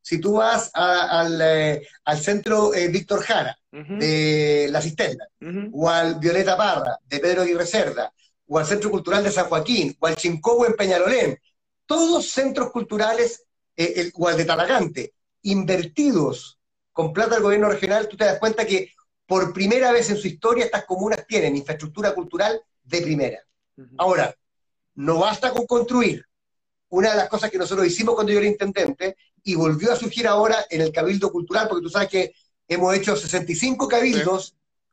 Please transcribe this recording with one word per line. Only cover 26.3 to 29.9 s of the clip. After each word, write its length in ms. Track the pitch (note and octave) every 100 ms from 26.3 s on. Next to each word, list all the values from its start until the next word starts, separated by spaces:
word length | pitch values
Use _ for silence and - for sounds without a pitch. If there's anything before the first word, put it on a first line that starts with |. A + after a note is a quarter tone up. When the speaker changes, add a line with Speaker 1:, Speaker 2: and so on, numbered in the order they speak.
| _ _ _ _ _ _
Speaker 1:
Una 200 | F3+ G#3+
de 60 | G#3
las 120 | F#3
cosas 220 | G#3+ A3
que 80 | F#3
nosotros 280 | E3+ F#3+ F3+
hicimos 280 | F3 A3
cuando 180 | A3+ G#3
yo 60 | G#3
era 100 | G#3
intendente, 680 | G#3 G3 G3 F3 - F#3 F#3+ _ _
y 140 | - E3+
volvió 360 | D#3+ D3+ G#3+